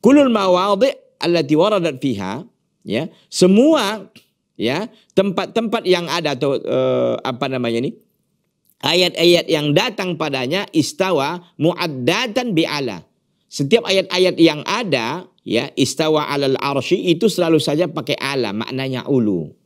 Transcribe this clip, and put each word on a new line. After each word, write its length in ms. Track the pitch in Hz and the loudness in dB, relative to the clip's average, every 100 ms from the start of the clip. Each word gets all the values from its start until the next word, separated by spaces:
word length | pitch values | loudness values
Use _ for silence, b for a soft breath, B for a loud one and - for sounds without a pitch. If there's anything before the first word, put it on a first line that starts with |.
Kulul 300 | 233 285 269 | 6 6 4
mawadhi' 880 | 220 190 180 196 196 247 - _ _ | 2 2 2 2 2 0 -2 _ _
allati 320 | 165 170 139 | -2 -2 0
waradat 480 | 151 196 208 165 131 | 2 2 2 -2 -4
fiha, 400 | 139 104 92 113 196 _ _ _ | -6 -4 -6 -8 -12 _ _ _
ya, 240 | - 110 156 b b | -6 -6 -6 b b
semua, 800 | - 180 196 285 311 202 214 190 - _ _ _ - | 2 4 6 6 4 0 -6 -12 -20 _ _ _ -6
ya, 320 | 110 143 - b b | -4 -2 -6 b b
tempat-tempat 720 | - 196 185 170 220 226 226 180 | 0 0 -2 -2 -4 -2 -4 0
yang 240 | 175 170 | 0 0
ada 240 | 170 151 | -4 -2
atau, 240 | 135 143 135 | -2 -2 -2
eh, 560 | - 131 131 127 123 120 | -2 -2 0 0 0 -2
apa 240 | 127 120 135 | -6 -6 -4
namanya 380 | 131 120 117 | -4 -2 -2
ini, 100 | 135 - _ _ _ _ _ _ _ _ | -4 -8 _ _ _ _ _ _ _ _
ayat-ayat 640 | 143 175 175 - 170 170 - | 0 2 2 4 4 4 2
yang 240 | 156 147 147 | -2 2 2
datang 420 | 240 208 185 165 | 0 -4 -6 -4
padanya 480 | 156 135 127 180 202 | -4 -4 -4 -4 -2
istawa 720 | 160 143 - 185 165 135 175 b - | -2 -2 -2 0 0 0 -4 b -2
mu'addatan 1000 | 156 - 170 135 123 196 247 233 247 165 | -2 0 -6 -2 0 0 0 -2 0 0
bi'ala. 480 | 165 147 131 90 - _ _ _ _ | 0 -2 -6 -8 -14 _ _ _ _
Setiap 400 | - 143 226 233 | -6 2 2 2
ayat-ayat 500 | 190 185 185 185 156 | 0 0 0 0 4
yang 240 | 165 151 - | 4 4 -4
ada, 580 | 208 220 135 113 160 - _ | -4 -2 -2 -2 -6 -10 _
ya, 320 | - 110 143 | -4 -4 -2
istawa 560 | - 135 - 156 156 147 | -2 -2 0 0 0 0
alal 320 | 143 135 131 | -2 0 0
arsy 480 | 139 139 - 185 180 | -2 -4 0 0 2
itu 240 | 165 220 | 2 2
selalu 240 | - 165 160 | 0 2 2
saja 320 | 156 147 135 | 2 0 -2
pakai 320 | 160 117 143 | -4 -4 -4
ala, 320 | 139 139 110 | -2 -2 -4
maknanya 560 | 101 - 131 135 127 - | -4 -6 -6 -6 -6 0
ulu. 400 | 135 107 90 73 - | 2 2 -2 -6 -14